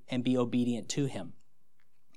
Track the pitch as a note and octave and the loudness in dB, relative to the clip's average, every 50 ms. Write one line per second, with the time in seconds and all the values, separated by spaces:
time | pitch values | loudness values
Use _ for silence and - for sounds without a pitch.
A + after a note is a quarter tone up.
0 | - - C3+ B2 A#2 B2+ B2+ B2+ B2 A#2 B2 B2 B2 B2 A#2+ A2+ G2+ - - - | -8 -2 -2 2 4 4 6 6 4 4 4 4 4 4 2 0 -2 -2 0 2
1 | C#3+ C3 - A2 F2+ E2+ - - - - - - - - - - - - - - | 2 2 0 -4 -6 -6 -10 -12 -12 -14 -16 -16 -16 -16 -16 -16 -16 -16 -16 -16
2 | - - - | -16 -16 -16